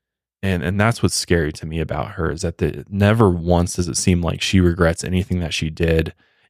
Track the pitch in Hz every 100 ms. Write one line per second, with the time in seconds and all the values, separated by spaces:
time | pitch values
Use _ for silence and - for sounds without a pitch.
0 | _ _ _ _ 95 90 73 101 110 -
1 | 92 - - 87 76 - 80 80 78 78
2 | 57 - 80 78 85 - 85 - - 98
3 | 104 110 101 87 82 87 87 - 87 -
4 | - 87 85 - - 95 87 85 82 82
5 | - 92 90 90 90 - 80 78 82 80
6 | 78 - _ _